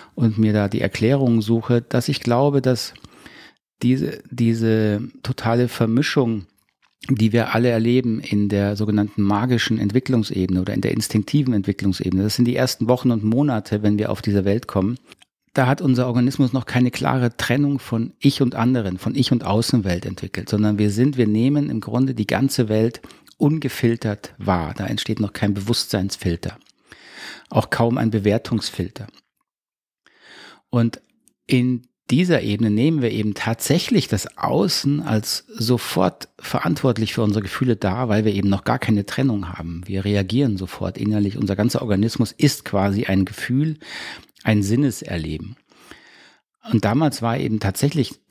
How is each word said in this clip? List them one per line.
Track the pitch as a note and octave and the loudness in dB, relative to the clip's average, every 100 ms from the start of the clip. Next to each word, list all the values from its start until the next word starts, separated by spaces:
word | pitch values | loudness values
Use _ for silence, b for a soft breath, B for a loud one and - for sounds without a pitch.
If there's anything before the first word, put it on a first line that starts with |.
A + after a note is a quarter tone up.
| B - | B 0
und | A#2 G#2 | 0 4
mir | G#2+ | 2
da | G#2 G2+ | 4 2
die | - | 0
Erklärung | F#2+ - A2 C#3 B2+ A#2 | -2 0 2 4 2 2
suche, | G#2 A2+ - A#2+ | 2 -2 2 0
dass | - B2 C#3 | 2 -2 -2
ich | C#3+ | -4
glaube, | A#2+ A#2+ C#3+ C#3 | 0 2 2 2
dass | C3 B2 - - B B B B B B _ _ | 0 -2 -4 -14 B B B B B B _ _
diese, | A#2+ C3 - - - | 0 0 -2 -8 -12
diese | A#2+ A#2 A2+ A2+ A2 G#2+ G#2 - - | 0 0 2 2 2 2 0 -4 -10
totale | - - A2+ A#2 B2 | -8 -4 0 2 0
Vermischung, | - A2 A#2 D3+ D3 A#2+ A2 F#2 _ _ _ _ _ - | 0 2 2 2 0 0 -2 -8 _ _ _ _ _ -4
die | A2 A2 | 2 4
wir | A#2 A2 | 2 2
alle | A2+ B2 | 2 2
erleben | A2+ A2+ B2+ A#2 A2 | 2 2 2 2 -4
in | - G#2 G#2 | -2 0 2
der | G2+ G2+ | 2 0
sogenannten | G#2 G#2+ G#2 G#2 - | 0 0 2 0 0
magischen | G2+ G2+ B2+ A#2 - A2+ | 0 2 2 0 0 0
Entwicklungsebene | G#2 A#2 - B2 G#2 G2 F#2 F#2 | 0 0 0 0 0 -2 0 0
oder | F2+ | 0
in | G#2 | -2
der | - | 0
instinktiven | A2+ - A2 - D3 C3 | -2 0 -2 2 0 2
Entwicklungsebene, | G#2+ G2 - G2 F#2 F#2 F#2+ | 0 -2 -2 -2 -2 -2 0
das | G#2 | 0
sind | - A#2+ | 0 0
die | B2 | 2
ersten | B2+ - A2 | -2 0 0
Wochen | B2 B2+ | 2 2
und | A2+ | 0
Monate, | G#2+ A#2+ D3 A2 - G#2 | 0 2 2 -2 -2 0
wenn | G#2 G#2 | 2 0
wir | G#2+ | -2
auf | G#2 | -4
diese | - G2+ | 0 2
Welt | G2 A2 - | 2 0 0
kommen, | G2+ G2 B2+ B - _ _ _ | 0 0 -4 B -20 _ _ _
da | - B2+ | 0 2
hat | C#3+ | 2
unser | D#3+ B2 B2 | 2 2 2
Organismus | A#2+ B2 C3+ C3 | 2 0 2 0
noch | C3 | 0
keine | - B2 B2 | -2 0 0
klare | - C3+ C3 A#2+ - | 0 0 2 0 -2
Trennung | - B2+ C#3+ C#3 | -2 0 0 -2
von | - A2+ A#2 - | -2 -4 -4 2
Ich | C#3 - | 2 4
und | B2+ | 0
anderen, | A2+ A#2 B2+ G2 F#2 | 2 0 2 -2 -4
von | - - | -4 -2
Ich | B2 | 0
und | A#2+ | 0
Außenwelt | - G#2+ - A#2+ F#2+ F2 G2 | 2 0 2 0 0 -2 -6
entwickelt, | F#2+ F#2 - - | -10 -8 -8 -2
sondern | G#2 G#2+ G#2 | 0 2 2
wir | G#2 | 0
sind, | G2+ C3+ B2+ | 2 2 2
wir | G#2+ | 2
nehmen | G#2+ B2+ D3 C#3+ | 2 2 0 0
im | A#2 | -4
Grunde | G#2+ A#2 C3+ | -4 0 0
die | A#2 G#2+ | -2 -2
ganze | A2+ C3+ - A2 | 0 0 0 0
Welt | A2 A2+ - B B B _ | 2 0 -2 B B B _
ungefiltert | D3 D#3+ C#3 - A#2 A#2 A2 G2+ - - | 2 2 -2 0 0 0 -2 -6 -10 -4
wahr. | G2 F2+ D#2 - | 0 0 -2 -6
Da | - | -6
entsteht | G#2+ - G#2+ | -6 -4 -4
noch | G2+ | -4
kein | - G#2 | -2 -2
Bewusstseinsfilter, | G2+ G#2 A#2+ - G#2 G2 - F2+ E2+ - - _ _ B B B B B B B | -2 -2 -4 -2 -4 -4 -4 -4 -4 -8 -12 _ _ B B B B B B B
auch | - - | -2 0
kaum | - A#2 B2 | 0 2 2
ein | A2+ | 0
Bewertungsfilter. | G#2+ G2+ G#2+ - A2+ - - F2 - G#2 _ _ _ _ _ _ _ _ _ B B B B B B _ | 2 2 0 -2 -4 -4 -6 -8 -8 -18 _ _ _ _ _ _ _ _ _ B B B B B B _
Und | A#2+ A#2 - _ _ _ _ - | 0 0 -4 _ _ _ _ 0
in | C3 B2 B2 - _ - | 2 2 -2 -8 _ 0
dieser | D#3 F3+ D3 | 2 4 2
Ebene | A2 G#2 A2 | 2 0 2
nehmen | G#2 D3 D#3+ | 2 2 2
wir | A#2+ | 0
eben | G#2+ G#2+ | -2 -4
tatsächlich | G2+ - A#2+ - E3 - G#3 - | -2 -4 -2 0 0 2 0 2
das | G2+ - - | -2 -4 -6
Außen | - C3 G3 - C#3 D3 | -2 0 0 0 0 -2
als | F3 A2 - - - | 0 -2 -2 -8 -8
sofort | A3 A2+ A#2+ - - F2+ - - - | -6 0 0 0 0 0 -2 -14 -16
verantwortlich | - - E3+ D3+ C3 A2 A2 | -6 -4 -2 0 0 0 -2
für | - | 0
unsere | G#2+ G#2 | 0 0
Gefühle | F#2+ - B2+ | -4 -2 0
dar, | G#2+ G2 G2+ B2 | 0 0 -2 0
weil | G#2 | 2
wir | G#2+ | 2
eben | G2+ G2+ | 2 0
noch | G2 | 0
gar | - B2 | 0 -2
keine | - G#2 | 0 0
Trennung | G2 - C3+ G#2 F2+ | 0 -2 0 -2 -6
haben. | F2 E2 E2+ | -10 -10 -10
Wir | F#2 F#2+ | -8 -4
reagieren | G2+ G2+ F#2+ A#2 C3+ F#2+ | 0 0 2 0 0 -2
sofort | F#2 - G2 - | -6 -6 -8 -2
innerlich. | G#2+ G#2+ G2+ G#2 | -2 0 0 -2
Unser | G2 G2 | -2 0
ganzer | A2+ - | 0 0
Organismus | A2+ G2 A2 - A2+ | 0 0 0 0 -2
ist | - D3 - | 2 0 0
quasi | - G2+ G2+ G2 G#2+ | -4 0 0 0 0
ein | G2 | 0
Gefühl, | F#2 - - B2+ D#3 D3+ B B B B B _ | 0 -4 -2 0 0 -4 B B B B B _
ein | A2 G#2+ | 0 2
Sinneserleben. | G2 A#2+ C#3+ - - E2+ D#2+ D#2 F#2+ B2 _ B B B B B B B _ _ A3 | 2 2 0 -2 -6 -6 -6 -8 -10 -18 _ B B B B B B B _ _ -2
Und | A2+ | 2
damals | G2+ A#2+ D#3 - | 2 2 0 0
war | A2+ A#2 | -2 -2
eben | - G#2+ | -2 -2
tatsächlich | G2 - D3 D3+ A#2 - _ | -2 0 0 0 -2 -6 _